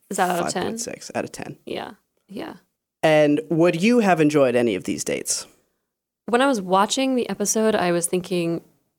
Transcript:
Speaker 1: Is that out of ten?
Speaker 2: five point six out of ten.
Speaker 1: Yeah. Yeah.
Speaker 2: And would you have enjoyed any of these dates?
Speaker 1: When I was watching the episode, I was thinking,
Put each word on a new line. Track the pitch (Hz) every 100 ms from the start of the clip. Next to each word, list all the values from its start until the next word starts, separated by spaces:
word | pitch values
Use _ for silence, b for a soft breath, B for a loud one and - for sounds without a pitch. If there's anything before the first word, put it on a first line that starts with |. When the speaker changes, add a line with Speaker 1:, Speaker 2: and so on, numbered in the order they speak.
| _
Speaker 1:
Is | 202
that | 180
out | 175 -
of |
ten? | 185
Speaker 2:
five | 180
point | 226
six | 233 - -
out | - -
of |
ten. | - - 147 -
Speaker 1:
Yeah. | - - 208 _ _ _
Yeah. | 196 - - _ _ _ _
Speaker 2:
And | 160 151 151 147 -
would | 165 175 165
you | 208 247
have | 202 170
enjoyed | 151 147 131 120
any | 120 92
of | -
these | 76
dates? | - 69 - - - _ _ _ _ _ _ _ -
Speaker 1:
When | 240
I | 277
was | 240
watching | 185 190 208 269 262 254
the | 220
episode, | 196 208 220 220 214
I | 180
was | 175 165
thinking, | 180 175 180 170 165 - _ _